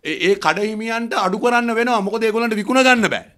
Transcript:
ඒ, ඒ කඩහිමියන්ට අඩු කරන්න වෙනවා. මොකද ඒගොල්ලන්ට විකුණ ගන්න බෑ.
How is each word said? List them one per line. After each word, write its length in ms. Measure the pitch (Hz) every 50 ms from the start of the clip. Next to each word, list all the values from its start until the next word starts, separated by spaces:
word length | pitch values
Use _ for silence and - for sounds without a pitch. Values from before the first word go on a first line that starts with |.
| _
ඒ, 100 | 151 156 -
ඒ 120 | 160 180 202
කඩහිමියන්ට 760 | 196 - 156 160 196 208 220 220 214 220 226 226 233 233 226 -
අඩු 240 | 220 196 185 185 208
කරන්න 360 | 208 240 240 240 240 233 226
වෙනවා. 260 | 220 240 254 247 214
මොකද 220 | 190 196 202 226
ඒගොල්ලන්ට 320 | 226 220 208 226 233 233 226
විකුණ 280 | 208 202 - 247 262
ගන්න 260 | 262 254 254 233 208 175
බෑ. 160 | 123 92 - - _